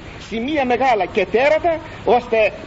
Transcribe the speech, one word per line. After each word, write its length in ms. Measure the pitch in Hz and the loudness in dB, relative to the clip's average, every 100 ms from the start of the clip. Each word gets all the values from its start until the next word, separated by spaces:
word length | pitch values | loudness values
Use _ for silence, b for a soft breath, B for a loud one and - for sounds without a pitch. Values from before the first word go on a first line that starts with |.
| - - - | -12 -16 -10
σημεία 360 | 220 254 302 247 | -6 -2 -2 0
μεγάλα 400 | 240 262 214 175 | 2 2 2 0
και 200 | 214 185 | -2 0
τέρατα, 480 | 220 285 311 339 320 B B - | 2 4 2 2 -2 B B 2
ώστε 460 | 233 240 226 208 - | 2 2 2 2 -2